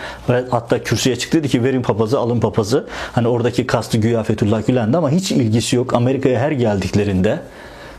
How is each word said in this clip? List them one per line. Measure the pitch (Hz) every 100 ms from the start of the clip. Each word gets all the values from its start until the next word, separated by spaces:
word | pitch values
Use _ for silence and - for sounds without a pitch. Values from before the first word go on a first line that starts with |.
| - - -
ve | 123 127
hatta | 123 120 120
kürsüye | - 113 131 120
çıktı, | - 165
dedi | 143
ki, | 127
"Verin | 120 131
papazı, | 123 104 110 127
alın | 117 120
papazı." | 110 - 101 139 - - -
Hani | - 117
oradaki | 120 117 117 120
kastı | 123 107 117
güya | 107 117
Fethullah | 107 107 104 110 107
Gülen'di | 127 107 156
ama | 147
hiç | 165 190
ilgisi | - 113 117 - 123
yok. | 123
Amerika'ya | 120 120 135 131 120
her | 143
geldiklerinde | 143 113 101 92 101 101 92 95 98 - - - - -